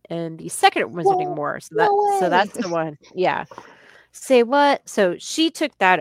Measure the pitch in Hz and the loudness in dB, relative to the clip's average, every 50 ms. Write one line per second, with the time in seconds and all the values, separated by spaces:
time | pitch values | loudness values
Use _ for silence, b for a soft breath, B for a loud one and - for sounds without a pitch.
0 | _ - 170 170 165 165 160 165 - - - - - 277 - - 196 - 117 175 | _ -10 -8 -8 -8 -8 -10 -12 -12 -12 -6 0 2 2 2 2 -4 -4 -6 -2
1 | 175 - - 359 370 359 349 302 294 294 - - - - 320 427 440 415 403 403 | 0 2 2 2 0 -4 -6 -6 -6 -6 -6 -8 -12 -8 -2 0 2 2 2 2
2 | 415 403 403 392 370 349 339 - 208 202 - - 214 180 170 165 160 160 156 - | 0 0 0 0 0 2 2 0 0 0 -4 -8 -6 -4 -2 -2 -4 -4 -8 -12
3 | - - - 185 180 165 143 - 165 - B B B B B B B B B B | -20 -14 -6 -2 0 0 0 -2 -6 -10 B B B B B B B B B B
4 | B B _ - - - 269 240 233 226 262 285 285 285 269 - - - - - | B B _ -18 -2 2 4 4 4 4 4 4 4 4 2 0 -4 -6 -2 0
5 | 202 180 170 - - - - - 320 320 - - 320 277 - _ 196 190 185 165 | 0 0 0 -4 -8 -8 -2 0 0 -2 0 -2 -6 -6 -2 _ 4 4 4 4